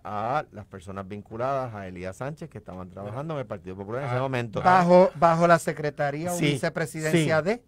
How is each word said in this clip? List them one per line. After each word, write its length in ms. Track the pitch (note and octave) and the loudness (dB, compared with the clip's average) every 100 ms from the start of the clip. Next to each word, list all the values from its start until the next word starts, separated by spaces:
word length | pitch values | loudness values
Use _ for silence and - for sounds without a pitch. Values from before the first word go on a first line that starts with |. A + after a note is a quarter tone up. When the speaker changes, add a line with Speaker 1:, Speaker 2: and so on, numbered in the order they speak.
| F2+ | -6
Speaker 1:
a 400 | G#2 A2+ D3 - | -4 -2 -2 -4
las 120 | G2+ G2 | -12 -14
personas 400 | G2 F#2+ F#2+ F#2 | -16 -12 -10 -10
vinculadas 680 | G#2 G2 A2+ C3 C#3 B2 G#2 | -10 -12 -6 -4 -2 -4 -8
a 100 | F#2+ | -12
Elías 300 | F2+ F#2 F#2+ | -10 -10 -8
Sánchez 340 | C3 D#3+ D#3+ | -10 -10 -14
que 80 | G#2+ | -16
estaban 320 | F#2 F#2 F#2 | -14 -14 -14
trabajando 440 | F#2 G2+ B2 D#3+ | -12 -10 -8 -8
en 80 | D3 | -8
el 40 | G#2+ | -8
Partido 300 | G2+ F2+ F#2+ | -10 -10 -12
Popular 280 | G2 B2 | -8 -6
en 40 | A#2+ | -4
ese 80 | B2+ | -2
Speaker 2:
Ah. 60 | |
Speaker 1:
momento. 400 | C3+ B2+ A#2 - | -2 -4 -4 0
Speaker 3:
Bajo, 500 | F3+ F#3 F3 F3+ F#3 D3 | 4 4 8 8 8 6
bajo 300 | E3+ E3 E3+ | 4 6 6
la 140 | E3+ | 6
secretaría 720 | - D#3 D3+ C#3+ C#3+ D3 F3 | 2 -4 -4 -2 -2 -2 -4
o 60 | F3 | 0
Speaker 1:
Sí, 140 | D3 | 2
Speaker 3:
vicepresidencia 840 | C3+ E3 E3+ D#3+ D#3+ D#3 E3 D#3 D#3 | 2 0 -2 -4 -4 2 4 4 2
Speaker 1:
sí, 40 | |
Speaker 3:
de 200 | D#3+ A#3 | 2 -2